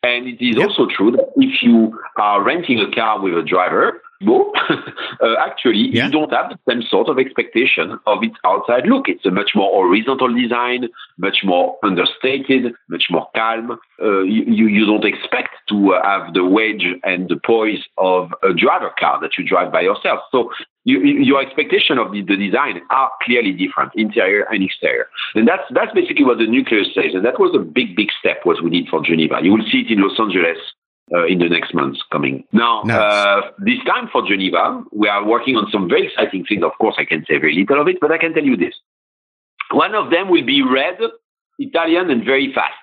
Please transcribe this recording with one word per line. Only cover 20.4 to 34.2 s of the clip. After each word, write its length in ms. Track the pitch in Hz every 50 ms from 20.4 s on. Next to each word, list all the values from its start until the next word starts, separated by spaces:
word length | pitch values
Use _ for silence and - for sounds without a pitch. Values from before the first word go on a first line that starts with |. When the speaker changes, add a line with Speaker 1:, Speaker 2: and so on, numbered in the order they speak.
| 117 - - - - _ _ _ _
Speaker 1:
you, 160 | 120 131 139
you, 140 | - 143 143 139
your 220 | 139 123 139 135 135
expectation 560 | 131 - - 151 139 175 202 - - 156 127
of 140 | 110 95 101
the, 100 | 104 98
the 140 | 90 101
design 440 | 95 101 98 92 120 143 135 101 87 - _
are 200 | 117 131 135 - - - -
clearly 260 | - 120 120 113 98
different, 400 | 92 85 92 92 - - 71 - -
interior 500 | 110 110 107 104 117 101 92 101 104 98 - 110
and 100 | 101 95
exterior. 460 | 92 - - - - 64 60 58 - _ - - - -
And 140 | 110 110 117
that's, 160 | 180 - - -
that's 220 | 123 160 214 226 -
basically 300 | 370 339 - - - 143
what 140 | 127 120 110
the 80 | 113
Nucleus 480 | 110 113 131 131 - 117 104 95 87 -
says. 200 | 98 87 78 82
And 100 | 92 95
that 160 | 117 - -
was 120 | 196 180 -
a 20 | 139
big, 380 | 92 80 - - 127 98 90
big 140 | 87 104 - - -
step, 200 | - - - - -
what 180 | 87 82 80 82
we 80 | 82
did 180 | 80 87 82 -
for 140 | - 80 73
Geneva. 380 | - 85 80 80 78 - - 78
You 80 | 90 101
will 100 | 110 113 -
see 120 | - 131
it 100 | 117 -
in 100 | 113 101
Los 180 | 98 98 - -
Angeles, 380 | 113 104 90 92 85 82 82 - - - - _ _ _ _ _ _ _ 85
uh, 120 | 87 85
in 140 | 82 92 87
the 80 | 87 85
next 260 | 87 85 - - -
months 260 | 82 69 67 67 - - _
coming. 320 | - 76 71 65 67 67 - _ -
Now, 300 | 107 117 117 117 110 -
Speaker 2:
Nice. 120 | 117 117
Speaker 1:
uh, 440 | 110 107 104 104 104 101 101 101 101 101 - - -
this 180 | 98 107 123 - -
time 240 | - 185 247 240 -
for 120 | - -